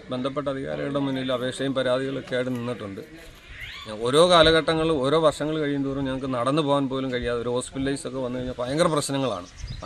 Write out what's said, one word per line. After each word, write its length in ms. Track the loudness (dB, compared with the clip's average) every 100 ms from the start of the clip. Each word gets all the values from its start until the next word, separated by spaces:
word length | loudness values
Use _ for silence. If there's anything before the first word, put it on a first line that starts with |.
| -4
ബന്ധപ്പെട്ട 360 | -6 -4 -4 -4
അധികാരികളുടെ 500 | -4 -4 -4 -2 -2
മുന്നിൽ 340 | -2 -2 -2
അപേക്ഷയും 420 | -2 -2 -2 -2
പരാതികളൊക്കെ 600 | 0 0 0 0 -6 -4 -2
ആയിട്ട് 140 | -2
നിന്നിട്ടുണ്ട്. 500 | -4 -4 -6 -8 -12 -14 -16 -20 -20 -20 -16 -14 -14 -12 -4
ഓരോ 280 | 2 6 8
കാലഘട്ടങ്ങളിലും 720 | 8 8 6 4 2 2 2
ഓരോ 160 | 4 6
വർഷങ്ങൾ 380 | 4 4 0 -2
കഴിയും 260 | -2 0
തോറും 200 | -2 -2
ഞങ്ങൾക്ക് 300 | -4 -4 -2
നടന്നു 280 | 0 2 2
പോകാൻ 260 | 4 2 2
പോലും 240 | -2 -2
കഴിയാതെ 280 | -2 -2 -2
ഒരു 80 | 0
ഹോസ്പിറ്റലൈസ് 580 | -2 -4 -4 -2 -2 -4
ഒക്കെ 120 | -6
വന്നു 200 | -4 -4
കഴിഞ്ഞാൽ 160 | -6 -4
ഭയങ്കര 280 | -2 2 2
പ്രശ്നങ്ങളാണ്. 640 | 2 0 0 -2 -2 -8 -12 -12 -8